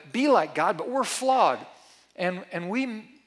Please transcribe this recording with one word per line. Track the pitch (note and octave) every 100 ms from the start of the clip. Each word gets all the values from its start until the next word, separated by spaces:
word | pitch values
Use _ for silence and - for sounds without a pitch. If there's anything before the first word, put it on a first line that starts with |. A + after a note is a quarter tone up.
| -
be | A3 C#4+
like | A#3 D#3 D3+
God, | E3+ E3+
but | G3+
we're | C4
flawed, | A#3 - C4 C4 F3+ B2 D3 - - _ _ -
and, | F3+ F3+ G3+
and | F3 F3
we, | A3+ C4 G#3+ A#3+ _